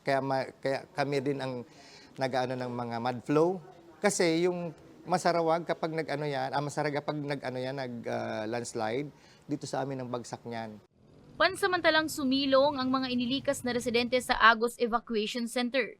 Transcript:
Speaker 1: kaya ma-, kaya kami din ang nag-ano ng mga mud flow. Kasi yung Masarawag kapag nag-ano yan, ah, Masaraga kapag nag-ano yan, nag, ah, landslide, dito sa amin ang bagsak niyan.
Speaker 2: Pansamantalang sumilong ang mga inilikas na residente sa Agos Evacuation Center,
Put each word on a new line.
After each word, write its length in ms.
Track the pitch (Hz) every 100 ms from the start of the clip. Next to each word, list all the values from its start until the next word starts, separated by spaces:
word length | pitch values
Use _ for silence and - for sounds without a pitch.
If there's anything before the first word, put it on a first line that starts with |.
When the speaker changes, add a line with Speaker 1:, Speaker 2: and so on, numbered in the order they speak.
| -
Speaker 1:
kaya 160 | 135
ma-, 320 | 135 135 120 -
kaya 240 | 135 131 -
kami 320 | - 139 143 135
din 160 | 135
ang 240 | 131 123 120 - - - - -
nag-ano 320 | 135 127 127
ng 160 | 127 123
mga 260 | 120 120 117
mud 180 | 123 123 -
flow. 320 | 151 165 185 - - - -
Kasi 480 | 202 196 175 160 175
yung 320 | 175 170 147 - - -
Masarawag 560 | 180 180 170 165 170 165
kapag 240 | 165 170
nag-ano 400 | 160 156 143 151
yan, 240 | 139 131
ah, 80 | 135
Masaraga 400 | 147 151 151 143
kapag 160 | - 151
nag-ano 400 | 143 143 131 127
yan, 240 | 127 139
nag, 120 | 127 117 117
ah, 400 | 117 113 110 107
landslide, 640 | 120 120 120 110 127 147 - - - -
dito 160 | 143 143
sa 160 | 139
amin 240 | 135 135 123
ang 40 |
bagsak 320 | 123 113 120 120
niyan. 320 | 117 113 107 _ _ - - -
Speaker 2:
Pansamantalang 800 | - 330 381 392 359 320 311 311
sumilong 640 | - 262 269 277 262 285 277
ang 160 | 254
mga 160 | 262 262
inilikas 560 | 247 240 269 277 277 247
na 80 |
residente 480 | 240 226 226 240 254
sa 160 | 247 247
Agos 400 | 220 233 233 -
Evacuation 720 | 233 226 - 226 208 247 233
Center, 480 | 254 240 262 208